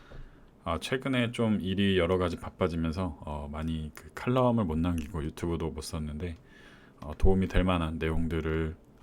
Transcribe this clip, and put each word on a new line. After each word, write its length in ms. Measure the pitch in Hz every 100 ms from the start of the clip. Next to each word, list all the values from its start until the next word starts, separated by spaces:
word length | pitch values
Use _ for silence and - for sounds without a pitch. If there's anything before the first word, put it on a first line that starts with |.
| - - - - - -
아, 160 | 85 82
최근에 500 | - 131 - 127 120
좀 300 | 120 113 101
일이 380 | 90 95 101 95
여러 180 | 85 92
가지 200 | 90 85
바빠지면서, 840 | - - 90 82 80 82 92 76
어, 240 | 76 73 73
많이 400 | 76 80 80 78
그 180 | - - -
칼럼을 480 | - 127 123 117 92
못 140 | 78
남기고 460 | 87 87 73 82 76
유튜브도 440 | - 85 82 80
못 120 | 71
썼는데, 560 | - 82 76 73 87 80 - - - - - -
어, 100 | 73 76
도움이 320 | 98 95 92
될 160 | 92
만한 360 | 92 90 80 82
내용들을, 760 | 80 80 82 80 80 80 80 82 - -